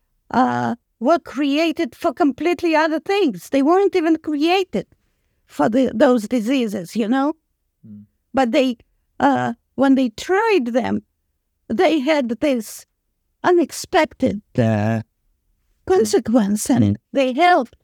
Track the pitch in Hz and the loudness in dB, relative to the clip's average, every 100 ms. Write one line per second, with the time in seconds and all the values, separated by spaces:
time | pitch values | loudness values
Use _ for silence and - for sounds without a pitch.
0 | _ _ - 240 254 - 233 233 _ - | _ _ -6 -2 0 0 -4 -6 _ -4
1 | 233 339 - 247 294 285 330 330 320 - | 0 0 -2 -4 -2 0 -2 -2 -6 -4
2 | 339 - 294 - 320 - 339 302 320 320 | -4 0 -2 0 -2 -2 0 0 0 -2
3 | - 403 320 180 - 277 277 370 403 370 | -2 0 0 -4 -4 0 2 2 2 0
4 | 320 320 - 294 330 381 370 196 - _ | 0 -2 -2 -2 0 0 -2 -6 -8 _
5 | _ _ _ _ _ - 285 240 254 214 | _ _ _ _ _ -2 0 2 0 4
6 | 254 247 208 254 208 277 226 202 165 214 | 4 4 0 -4 -2 -2 -2 -6 -8 -4
7 | 208 269 285 320 _ _ _ _ 110 - | -2 0 -2 -6 _ _ _ _ -20 -20
8 | - _ _ 247 247 302 262 233 _ _ | -20 _ _ -2 0 2 0 -4 _ _
9 | _ - 277 254 233 233 _ - 277 269 | _ -2 0 0 -2 -6 _ 0 2 2
10 | 254 - - 381 453 370 240 233 196 208 | 0 -4 -2 0 2 0 0 -2 -2 -4
11 | - _ _ _ _ _ - 220 349 311 | -8 _ _ _ _ _ -6 0 2 2
12 | 262 302 233 233 302 247 - - - _ | 0 -2 -2 -2 -2 -2 -6 -16 -20 _
13 | _ _ _ _ - 349 269 - - 349 | _ _ _ _ 0 2 0 -6 -2 0
14 | 311 - - 202 - - 113 107 110 113 | 0 -2 -4 -4 -6 0 2 2 0 -2
15 | - _ _ _ _ _ _ _ - 370 | -6 _ _ _ _ _ _ _ 0 0
16 | 214 370 220 240 202 208 - 233 104 - | 2 0 2 0 0 -2 0 2 2 0
17 | _ 262 262 247 359 349 233 _ | _ -2 0 2 4 2 0 _